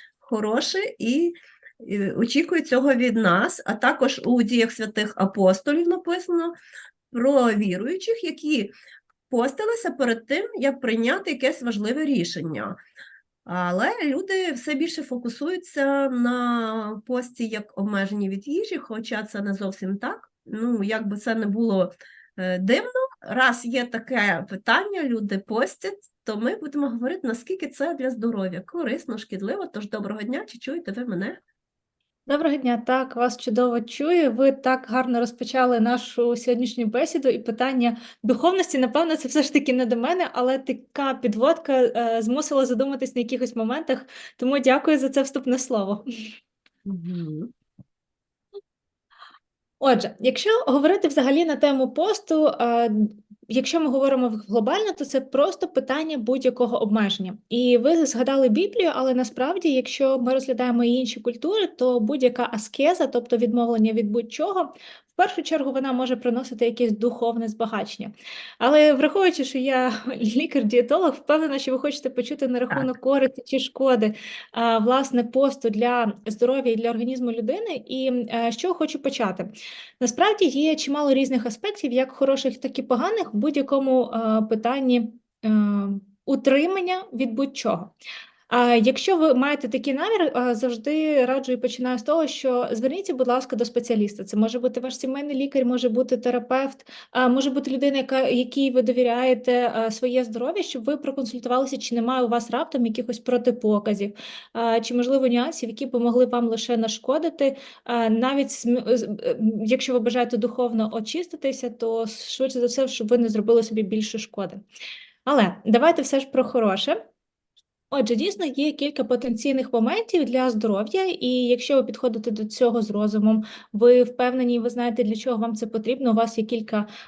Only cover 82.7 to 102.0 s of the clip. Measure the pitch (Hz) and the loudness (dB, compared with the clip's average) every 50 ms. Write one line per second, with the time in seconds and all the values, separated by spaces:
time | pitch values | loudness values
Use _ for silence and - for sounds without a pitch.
82.7 | - - 220 - 254 233 302 381 440 440 359 - - 208 233 311 285 285 269 - | -6 -6 -2 0 0 0 0 0 0 -2 -2 -2 -2 -2 0 0 0 0 0 0
83.7 | 285 269 269 269 262 254 233 - - 226 226 220 220 220 220 220 226 220 220 233 | 0 0 2 2 2 2 2 0 -2 -2 0 2 2 2 2 0 -2 -2 -2 -2
84.7 | 262 277 269 254 247 240 220 233 - - _ _ _ _ - 220 220 214 208 202 | -2 0 2 2 2 2 0 -2 -8 -14 _ _ _ _ -2 2 2 2 2 2
85.7 | 202 202 196 196 202 196 - _ _ _ - - 277 269 269 277 269 285 302 359 | 0 0 -2 -2 -4 -6 -8 _ _ _ -4 -2 -2 2 4 4 4 4 4 2
86.7 | 381 392 359 359 370 370 381 - 262 226 269 233 220 240 277 277 - - - 220 | 0 -2 -2 -2 -4 -4 -6 -8 -6 -4 -4 -2 -2 -2 -4 -4 -4 -4 -2 -2
87.7 | - 170 190 - _ _ - - - - - - _ _ _ - 247 247 247 240 | -2 -2 -4 -10 _ _ -20 -18 -18 -18 -18 -20 _ _ _ -2 2 4 4 6
88.7 | 240 233 214 254 262 - - 392 381 330 311 320 254 247 269 285 294 285 262 220 | 6 6 6 4 2 2 2 2 2 4 6 4 6 4 4 2 0 -2 -4 -4
89.7 | 240 269 269 285 262 277 330 427 453 392 339 285 - 240 247 247 240 214 262 247 | -4 -4 -2 -2 -2 -2 0 0 2 2 2 2 0 0 0 0 0 0 0 -2
90.7 | 233 220 220 285 302 311 311 311 302 277 254 247 262 277 262 262 254 247 - 247 | -2 -2 -4 -2 0 0 0 2 4 4 4 2 2 -2 -2 -2 -2 -2 -2 -4
91.7 | 247 - 247 254 254 240 233 - 302 330 311 - - - - 262 247 247 247 - | -4 -2 -4 -4 -4 -4 -2 0 0 2 2 0 -2 -2 -2 0 0 0 0 -2
92.7 | - 220 240 262 302 392 392 - 294 247 254 247 240 262 254 - 254 214 240 233 | -2 -2 -2 -2 -2 -2 -6 -4 -2 -2 0 2 0 0 -2 -2 -4 -4 -2 -2
93.7 | - 247 233 240 233 214 208 208 208 - 196 - - 208 214 226 240 247 240 254 | -2 -4 -2 0 0 0 0 0 -2 -6 -10 -4 0 0 0 2 0 0 -2 -2
94.7 | - 247 247 254 247 - - 262 262 277 285 294 285 262 277 277 - 277 254 240 | -2 -2 -6 -8 -8 -6 -6 -6 -6 -6 -6 -4 -4 -2 -2 -2 0 0 2 2
95.7 | 254 240 247 240 214 247 254 254 254 233 247 247 240 247 233 - 254 262 277 277 | 2 2 0 0 2 2 0 2 0 -2 0 0 -2 -2 -2 0 -2 0 0 -2
96.7 | - - - - - - - _ - 254 254 247 247 269 269 285 262 277 277 262 | -6 -10 -20 -20 -20 -20 -14 _ 0 2 4 4 4 4 2 0 0 -2 -2 -2
97.7 | 262 247 277 285 269 269 254 262 269 262 262 - 208 240 254 247 - 277 277 269 | -2 0 2 2 2 2 0 0 0 0 2 2 2 2 0 0 0 0 0 2
98.7 | 247 254 233 247 240 247 247 233 233 240 254 262 254 240 247 254 247 247 247 240 | 4 2 2 4 4 2 2 2 2 2 2 2 2 2 2 2 2 2 2 0
99.7 | - 220 220 226 214 - 254 254 247 254 247 226 214 226 247 285 359 415 339 - | 0 0 -2 -2 -2 -2 -2 0 0 0 0 -2 -4 -6 -4 -4 -2 -4 -4 -4
100.7 | - 254 214 269 302 285 - 285 277 277 254 - - 247 - 240 247 262 269 262 | -6 -6 -2 -2 -2 -2 -2 -6 -4 -4 -4 -6 -6 -6 -4 0 0 0 0 0
101.7 | 277 262 - - 240 240 | -4 -6 -6 -4 -2 -2